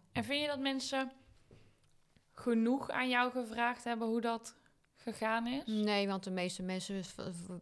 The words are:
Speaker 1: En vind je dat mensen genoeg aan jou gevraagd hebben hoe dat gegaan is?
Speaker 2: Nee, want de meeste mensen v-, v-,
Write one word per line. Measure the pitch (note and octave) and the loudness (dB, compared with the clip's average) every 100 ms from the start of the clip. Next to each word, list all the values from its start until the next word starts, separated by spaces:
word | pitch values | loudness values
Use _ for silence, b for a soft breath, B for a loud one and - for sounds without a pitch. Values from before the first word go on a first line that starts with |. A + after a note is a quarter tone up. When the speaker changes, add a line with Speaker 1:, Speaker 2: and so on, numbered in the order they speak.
| _ | _
Speaker 1:
En | - | -4
vind | A3 C#4+ | 0 0
je | D4 | 0
dat | C#4+ | 0
mensen | C4+ C4+ B3+ C4+ C4 - b b b b b b _ _ _ _ _ | 0 0 0 -2 -2 -6 b b b b b b _ _ _ _ _
genoeg | - B3 A3+ A3+ C4+ - | -4 2 4 4 2 0
aan | - B3+ | -2 2
jou | B3 B3 | 2 2
gevraagd | B3 A3+ A3+ A#3+ A#3+ | 0 -4 0 0 0
hebben | A#3+ A3+ A3+ | -4 -2 0
hoe | A#3 | 2
dat | A#3 A3+ A#3 - _ _ _ _ | 0 -2 -6 -16 _ _ _ _
gegaan | - G#3+ A3 A3+ A#3 | -8 -2 0 0 0
is? | C4+ C#4 | -2 0
Speaker 2:
Nee, | G#3+ G#3 G3+ G3 | 2 4 4 2
want | F#3+ | 0
de | F#3+ | -2
meeste | F#3 F3+ F3+ | -2 -2 -2
mensen | F#3 F#3 F3 G3 F3+ | -4 -4 -4 -6 -6
v-, | - - | -8 -8
v-, | E3+ F#3 F3+ | -8 -8 -10